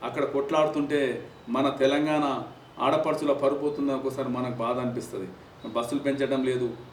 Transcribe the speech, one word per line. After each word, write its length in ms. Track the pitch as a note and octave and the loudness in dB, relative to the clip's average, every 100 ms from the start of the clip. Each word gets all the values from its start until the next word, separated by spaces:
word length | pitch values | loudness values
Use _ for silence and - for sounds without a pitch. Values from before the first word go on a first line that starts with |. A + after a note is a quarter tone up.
అక్కడ 200 | B2 B2 | -6 -2
కొట్లాడుతుంటే 1000 | C#3 C#3 C#3 D#3 D3+ D#3 C#3+ D3 C3 A#2 - - - | 0 0 0 2 2 2 0 2 0 -2 -10 -16 -4
మన 200 | B2 C#3 | 0 0
తెలంగాణ 720 | C3+ C3+ D3 D3+ D3+ C#3+ C3 - - - - | 4 4 4 2 2 2 -2 -6 -14 -20 0
ఆడపడుచుల 520 | C3 D#3 D#3+ C#3+ C#3+ | 2 2 2 0 2
పరుపు 220 | C#3 C#3 | 4 2
పోతుందని 420 | C#3+ D3 D3 C#3 C3+ | 2 0 0 0 0
ఒకసారి 320 | C3+ C3 B2+ | -2 -2 -2
మనకు 260 | B2 B2+ | -2 -2
బాధ 240 | B2 A#2 B2 | -2 -2 0
అనిపిస్తది. 500 | B2 A#2+ - G2+ F#2 - - - A2+ | -2 -4 -6 -8 -8 -12 -20 -14 -6
బస్సులు 340 | A2+ A#2 C#3+ | -4 -2 0
పెంచడం 440 | C#3 C3+ C3+ C3+ | 0 0 2 2
లేదు 260 | C3 B2+ A#2+ A2 - | 2 0 -2 -4 -14